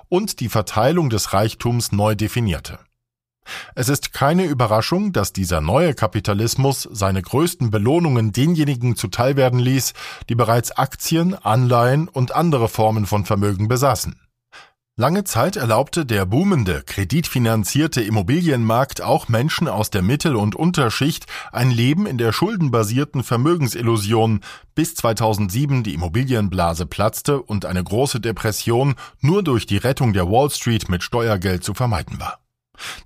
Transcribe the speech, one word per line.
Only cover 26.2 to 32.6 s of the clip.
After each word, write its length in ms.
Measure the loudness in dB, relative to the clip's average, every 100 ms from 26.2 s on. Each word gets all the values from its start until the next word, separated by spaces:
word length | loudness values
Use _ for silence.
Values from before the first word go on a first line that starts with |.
| 0 0 0 0 0 -2 -4
platzte 560 | -2 -2 -2 -2 -2
und 240 | -2 -6 -4
eine 180 | -4
große 380 | -2 0 0 -2
Depression 760 | -4 -4 -4 -4 0 2 2 -2 -8 -2
nur 240 | 0 2
durch 220 | 2 0 0
die 120 | -2
Rettung 360 | 0 0 2
der 160 | 2 2
Wall 200 | 2 2
Street 380 | 0 -2 0 0
mit 160 | -2
Steuergeld 640 | -2 -2 0 0 0 -2 -4
zu 80 |
vermeiden 480 | -2 0 -2 -4 -8
war. 180 | -10 -12 _ _